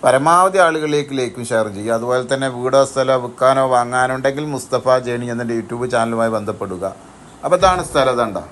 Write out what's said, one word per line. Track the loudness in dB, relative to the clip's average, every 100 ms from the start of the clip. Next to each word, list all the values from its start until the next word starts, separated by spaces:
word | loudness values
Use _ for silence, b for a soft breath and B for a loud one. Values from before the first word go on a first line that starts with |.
പരമാവധി | 4 4 4 4 4 4 2
ആളുകളിലേക്ക് | 2 0 -2 -2 -4
ലൈക്കും | -4 -6 -4
ഷെയറും | -2 -2 -4
ചെയ്യുക. | -2 -2
അതുപോലെ | 0 -2 0
തന്നെ | -2 -2 -4
വീടോ | 2 4 2
സ്ഥലമോ | 0 0 0 -2
വിൽക്കാനോ | 0 2 4 4
വാങ്ങാനോ | 2 2 0 0 0
ഉണ്ടെങ്കിൽ | -2 -2 -6
മുസ്തഫ | -8 -4 -2 2 2 0
ജേണി | -6 -4
എന്ന | -6 -4 -4
YouTube | -6 -8 -4 -2
ചാനലുമായി | -2 0 0 -2
ബന്ധപ്പെടുക. | -4 -8 -8 -6 -8 -10 B B B B
അപ്പോൾ | -2 2
ഇതാണ് | 4 2 -2
സ്ഥലം, | 0 2 0
ഇതാണ്ട. | -2 -4 -12